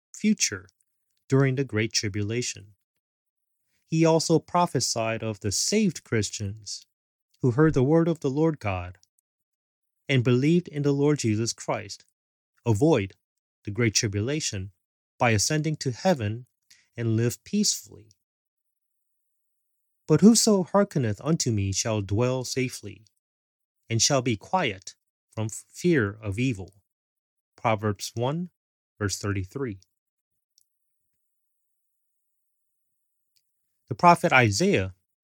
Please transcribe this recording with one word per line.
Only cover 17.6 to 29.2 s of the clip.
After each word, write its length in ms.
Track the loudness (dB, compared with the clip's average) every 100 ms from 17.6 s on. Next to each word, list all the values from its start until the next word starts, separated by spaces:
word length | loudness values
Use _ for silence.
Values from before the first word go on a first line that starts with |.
| -2 -2 -8 -20 -20 _ _ _ _ _ _ _ _ _ _ _ _ _ _ _ _ _ _ _ 0
"But 140 | 6
whoso 420 | 8 8 4 2
hearkeneth 580 | 2 0 0 0 -4 -4
unto 300 | -4 -2 -2
me 200 | -2 -2
shall 300 | -2 -2 -4
dwell 420 | -2 -2 0 -2
safely, 640 | -6 -6 -6 -8 -16 -18 _ _ _ _ _ _ _ _ -6
and 120 | -2
shall 200 | 2 0
be 160 | 0 -4
quiet 580 | -2 -2 -2 -6 -14 -20 _ _ _
from 160 | -8 -8
f-, 200 | -8 -18
fear 420 | -4 0 2 0
of 280 | -4 -6 -2
evil." 340 | -2 -4 -10 _ _ _ _ _ _ _ _ _
Proverbs 560 | -2 -2 -2 -4 -8 -4
one, 340 | -4 -4 -8 _ _ _ _ -8
verse 200 | -6
thirty-three. 600 | -4